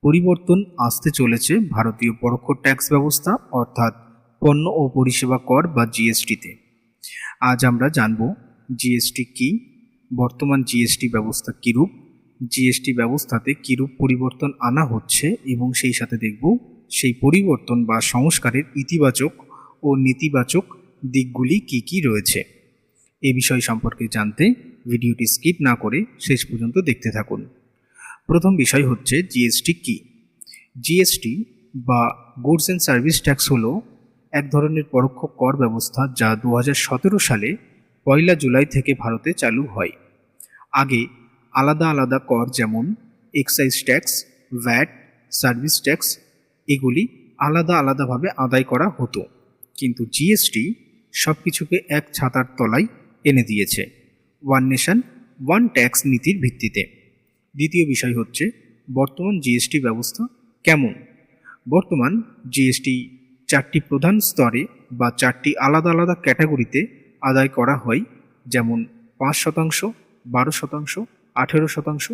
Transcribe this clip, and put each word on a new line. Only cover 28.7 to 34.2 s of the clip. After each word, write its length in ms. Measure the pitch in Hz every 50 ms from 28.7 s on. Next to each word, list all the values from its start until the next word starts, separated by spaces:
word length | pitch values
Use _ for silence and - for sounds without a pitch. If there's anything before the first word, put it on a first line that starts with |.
| - 135 143
হচ্ছে 320 | 127 123 107 - - 123 147
জিএসটি 500 | 180 185 - 123 120 117 113 - - -
কী। 240 | 170 170 - - 107 87 - _ _ _ _ _ _ _ - - - - - _ _ 127
জিএসটি 520 | 120 - 165 185 185 180 - - - 113 120 180 226 - _ _ _ _ -
বা 260 | 131 120 123 123 120 120 117 - - - - _ 127 123
Goods 220 | 143 165 160 - -
and 140 | 185 175 - -
Service 320 | 139 120 120 160 160 - -
Tax 140 | - 139 135 - -
হলো 220 | 139 120 110 113 143 214 233 - - _ _ _ _ _